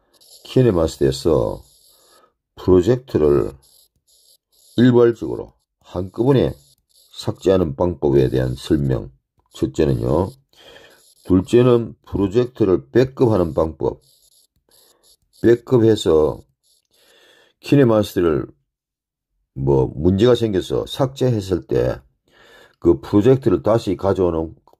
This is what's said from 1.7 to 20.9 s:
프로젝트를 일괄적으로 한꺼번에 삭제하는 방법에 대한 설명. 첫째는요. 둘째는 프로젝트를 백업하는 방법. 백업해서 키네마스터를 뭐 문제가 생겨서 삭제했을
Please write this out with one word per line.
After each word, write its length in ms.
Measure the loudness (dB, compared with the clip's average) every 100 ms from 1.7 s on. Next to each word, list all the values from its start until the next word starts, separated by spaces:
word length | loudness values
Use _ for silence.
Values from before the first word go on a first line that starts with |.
| _ _ _ _ _ _ _ _ -6
프로젝트를 960 | 2 2 4 -2 -2 -2 0 0 -2 -8 _ _ _ _ _ _ _ _ _ _ _ 2
일괄적으로 800 | 4 6 4 2 -6 -10 -12 _ _ _
한꺼번에 720 | _ -10 -8 -4 0 2 0 -4 _ _ _ _ _
삭제하는 640 | -12 -10 -2 0 2 0 -2
방법에 520 | -4 -2 0 2 2
대한 260 | 0 -4 -6
설명. 560 | -4 -2 0 -4 -8 -18 _ _ _
첫째는요. 760 | -8 -6 -2 -2 -2 -2 -2 -2 -8 _ _ -20 -20 -20 _ _ _
둘째는 720 | -2 0 2 2 4 2 0 -12 -12
프로젝트를 840 | -6 -2 -2 -4 -2 0 0 0
백업하는 640 | 0 0 0 0 0 -2
방법. 480 | -2 -4 -4 -8 -8 _ _ _ _ _ _ _ _ _ _ _ _ _ _
백업해서 1000 | 2 2 0 2 2 2 0 0 0 -4 -16 _ _ _ _ _ _ _ _ _ _ _
키네마스터를 840 | 0 4 4 2 0 0 0 0 -4 _ _ _ _ _ _ _ _ _ _
뭐 320 | -6 -2 0 -2
문제가 400 | -2 -2 2 2
생겨서 520 | 2 0 -4 -4 -6
삭제했을 800 | -6